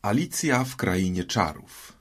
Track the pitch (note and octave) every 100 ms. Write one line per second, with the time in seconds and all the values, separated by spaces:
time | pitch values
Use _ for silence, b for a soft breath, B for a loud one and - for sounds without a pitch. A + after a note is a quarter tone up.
0 | G2+ A#2+ F3 - D#3+ B2+ C3 - F#2+ F#2
1 | F#2 F#2 F2+ A#2 E2 D2+ - - - -